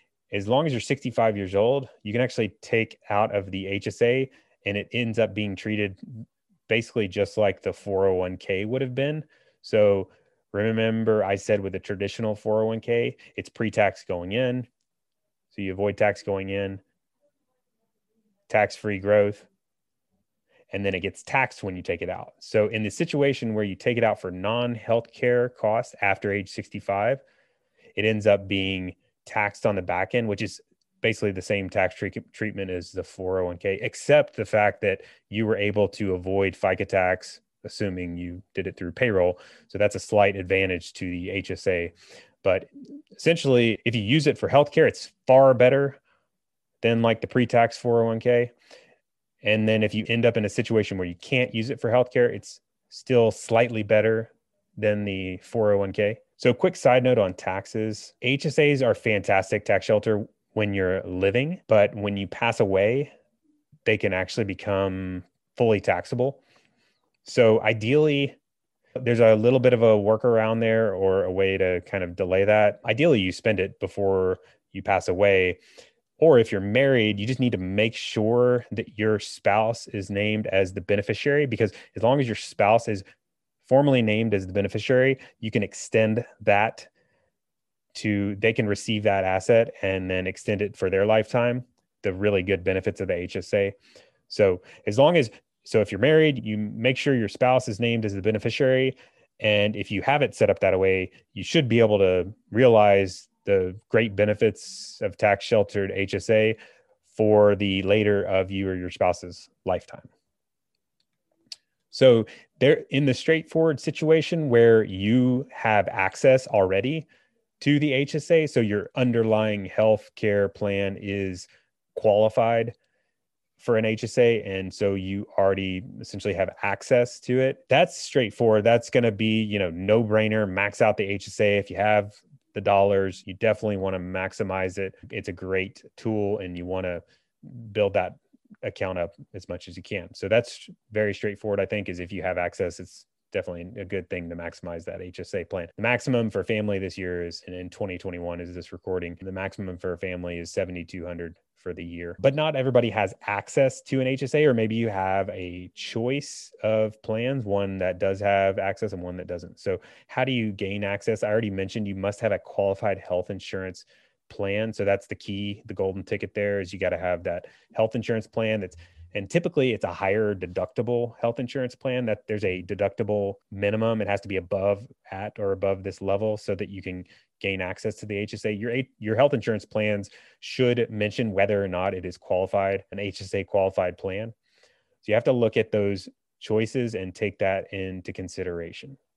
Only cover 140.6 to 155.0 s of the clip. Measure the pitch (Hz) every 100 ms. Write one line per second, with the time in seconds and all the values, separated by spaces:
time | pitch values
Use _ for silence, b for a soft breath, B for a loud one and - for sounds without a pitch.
140.6 | - - _ 107 104 98 107 101 107 101
141.6 | 95 107 95 87 90 95 92 87 87 -
142.6 | 90 - 92 - _ _ _ 101 90 85
143.6 | 90 101 92 98 85 90 85 85 85 -
144.6 | 87 85 - 90 90 92 87 98 82 95
145.6 | 85 - 113 123 - 120 113 101 90 107
146.6 | 104 98 95 98 90 90 87 - - 90
147.6 | 90 - 101 87 95 87 87 87 87 87
148.6 | - 92 - 92 87 82 95 95 95 -
149.6 | 95 90 92 85 92 90 87 87 85 104
150.6 | 92 90 82 95 85 85 85 - _ _
151.6 | 92 87 85 85 87 87 135 143 156 139
152.6 | 131 123 113 104 98 - - 101 - 147
153.6 | 135 - - 135 127 135 131 147 151 117
154.6 | 107 113 113 98